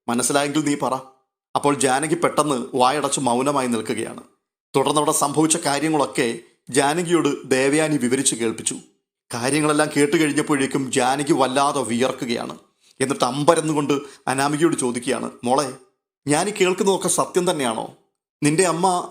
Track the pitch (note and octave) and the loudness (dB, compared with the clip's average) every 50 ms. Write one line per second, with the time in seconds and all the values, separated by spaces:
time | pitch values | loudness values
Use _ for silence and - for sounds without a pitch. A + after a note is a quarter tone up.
0 | _ - A#2+ B2 B2 - C#3+ C#3 C#3+ D3 C#3+ D#3 D3 C#3+ C#3+ C#3+ C#3 B2 B2+ C3+ | _ -4 -2 -2 -2 0 0 0 0 0 0 -2 0 0 -2 -2 -2 -4 -4 -4
1 | - - _ _ _ _ _ _ _ _ _ C3 - C#3+ C#3+ B2+ C3+ C3 B2+ C#3 | -8 -14 _ _ _ _ _ _ _ _ _ 0 0 0 0 2 2 2 2 0
2 | D#3 D#3 F3 E3+ - B2+ - - D3 D3+ C#3 A#2+ - - - B2+ B2 B2+ C#3+ D3+ | 0 0 0 0 0 0 2 0 0 0 0 -2 -4 -4 0 2 2 2 2 0
3 | C#3 C#3 - D#3 C3+ B2 A#2 B2 C3+ D3 C#3+ C#3 B2+ B2 A#2+ A2 A2 - - G#2 | -2 -2 -2 -2 0 0 0 2 0 0 0 0 0 0 -2 -4 -4 -4 -6 -6
4 | A2+ - - - - - _ _ _ _ _ _ _ _ - C#3 C3 C#3 C#3+ D3+ | -6 -8 -10 -14 -18 -20 _ _ _ _ _ _ _ _ 0 0 2 2 2 2
5 | D3+ D#3 D3+ - D3+ C#3+ C#3+ D3+ D#3+ D#3 D#3 - - C#3+ C#3 C#3+ D3 D#3+ D#3 D3 | 2 2 0 0 0 0 2 2 2 4 2 2 2 0 -2 0 0 0 0 0
6 | C3 - - - C3 A#2 - - - _ _ _ _ - A#2+ C#3 C#3 C#3+ D3+ F3 | 0 0 0 -2 -2 -2 -2 -6 -12 _ _ _ _ -2 0 2 2 2 0 -2
7 | F3+ D#3+ F3 D#3+ C#3+ C#3+ C#3+ - - C3 C3 C3 C3+ C#3 C#3+ D#3 D#3 D#3 D3+ C#3 | 0 0 0 2 2 0 -2 -2 -2 -2 0 2 2 2 2 2 0 0 0 -2
8 | A#2+ A#2+ C3 C3 C3+ - - A2+ A#2 A2+ G#2+ - G#2 - C3 - - _ _ _ | 0 0 0 0 0 -2 -2 -2 -4 -4 -4 -4 -8 -8 -10 -10 -14 _ _ _
9 | _ _ _ _ _ _ - A#2 A#2+ C3+ C#3 D#3 D3+ D3+ D3+ D3+ D3+ D3 - C#3 | _ _ _ _ _ _ -8 -4 -2 0 0 2 2 2 2 2 0 2 2 2
10 | C#3+ C#3+ D#3 E3 D#3 D3 C#3 C#3+ D3 - D3+ C3+ C3+ C3+ - D3 C3+ B2+ A#2 B2+ | 2 4 4 2 2 2 0 -2 0 0 0 0 0 -2 -2 -4 -4 -2 0 0
11 | B2 B2+ C3+ C#3+ D3 C#3 E3 C3 C3 B2+ B2+ C#3+ C#3 D3 D3 C#3 B2+ G#2+ A#2+ A#2 | 0 0 0 -2 0 0 2 2 2 2 2 0 0 0 0 -2 -4 -2 0 0
12 | B2+ C3 B2+ - C#3+ A#2 A#2 A#2 A#2+ B2 D3+ - - _ _ _ _ _ _ _ | 0 0 -2 -4 -6 -6 -4 -6 -6 -8 -10 -16 -20 _ _ _ _ _ _ _
13 | - B2+ C#3 - D3 B2 B2 D3 D3 E3+ E3+ E3 D#3 D#3 D3+ D3+ D3 C3+ C#3+ C#3+ | -2 -2 0 0 0 -2 0 2 4 4 4 4 2 0 -2 -2 0 0 0 -2
14 | C#3+ - - - _ - C3 C3+ C#3 C#3+ D3+ D3 E3 D#3+ D3 - C3 B2 A#2+ B2 | -2 -8 -16 -8 _ -4 -2 0 0 0 0 2 2 0 2 0 -2 -4 -4 -4
15 | A#2+ C3+ A#2+ A2+ A#2 A#2+ - - - A#2+ B2+ D3 D3 B2+ B2+ - - _ _ _ | -4 -4 -4 -4 -4 -8 -10 -8 -2 0 2 2 2 -2 -6 -12 -20 _ _ _
16 | _ _ _ _ _ C#3 D3 D#3 F#3 G#3 G3+ - F#3 F3+ F#3 - G#3+ F#3+ F#3+ E3 | _ _ _ _ _ 0 0 0 0 -2 0 2 2 2 2 2 2 2 2 2
17 | - F3 - - C3+ - - F#3 F3+ F#3 F3+ D3+ C3+ A#2 A2 A2 A2 - - _ | 0 -2 0 0 -2 0 0 0 2 2 0 0 -2 -2 -2 -4 -6 -8 -14 _
18 | _ _ _ _ _ _ _ _ D3 D3 D#3 D#3+ F#3+ F3 D#3+ E3 F#3 F#3+ F3+ F3+ | _ _ _ _ _ _ _ _ 0 2 2 4 2 2 2 2 2 2 2 0
19 | - - | -2 -2